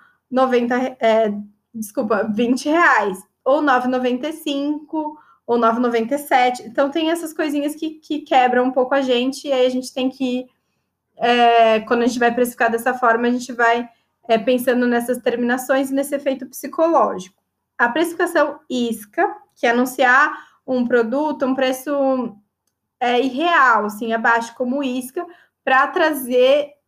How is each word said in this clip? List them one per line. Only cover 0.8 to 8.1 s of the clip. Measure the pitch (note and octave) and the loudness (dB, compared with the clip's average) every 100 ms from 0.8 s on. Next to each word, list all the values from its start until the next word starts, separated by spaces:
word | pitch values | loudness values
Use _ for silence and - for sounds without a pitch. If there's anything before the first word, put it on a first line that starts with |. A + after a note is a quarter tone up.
| B3+ - | -2 -2
é, | A3+ A3 G#3+ G#3 - _ _ | 2 2 2 -2 -10 _ _
desculpa, | A3+ G#3+ - A3 G#3 | -12 -8 -6 -2 -2
vinte | A3 G#3 A#3+ B3+ D4 | -2 -2 0 0 0
reais, | E4 D#4+ A#3 G3+ F#3 - _ | 2 4 4 0 -6 -12 _
ou | C4 D4 | 0 2
nove | D4 B3+ B3 | 4 2 2
e | |
noventa | B3+ B3 B3 D4+ | -2 -2 -2 -6
e | |
cinco, | D#4 D4+ C#4 C#4+ D4+ - D#4 D4+ D4+ _ _ - | -8 -6 -4 -4 -6 -6 -6 -6 -10 _ _ -2
ou | A#3 | 0
nove | A3+ A#3+ | 2 2
e | |
noventa | B3 A#3 A3+ | 0 0 -2
e | C#4+ | -4
sete. | - C4 B3 B3 | 0 2 2 -2
Então, | A3 D4 C#4 | -8 -2 -2
tem | E4 D#4 | 0 -2
essas | E4+ D#4+ | -2 -6
coisinhas | E4 D#4 D4 D4 | -6 -4 -2 -4
que, | D4 D#4 | -6 -10
que | - - | -10 -8